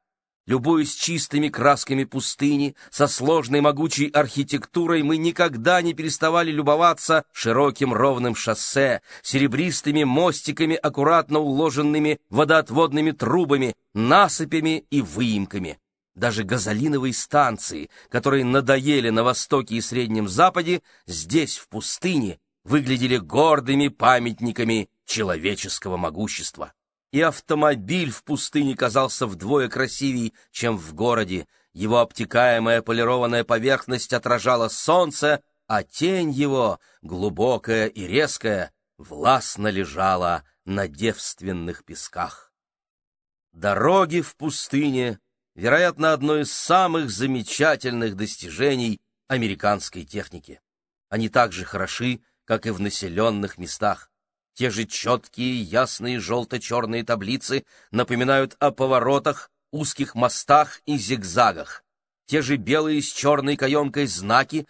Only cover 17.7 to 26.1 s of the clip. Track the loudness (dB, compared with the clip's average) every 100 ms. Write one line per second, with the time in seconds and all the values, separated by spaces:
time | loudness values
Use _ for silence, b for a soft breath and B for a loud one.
17.7 | -10 -14 B B -2 2 2 2 2 4
18.7 | 2 2 2 2 2 2 0 0 0 0
19.7 | -4 -4 -4 -2 -2 -2 4 4 4 -2
20.7 | -4 b b -12 -10 -2 0 0 -4 -10
21.7 | -10 -8 -6 -2 0 -2 -6 _ _ -2
22.7 | 0 0 0 0 0 0 2 4 4 2
23.7 | 2 2 2 4 4 2 -4 -4 -2 0
24.7 | 0 -2 _ -8 -4 -2 -2 -2 -4 -6
25.7 | -8 -6 -4 -4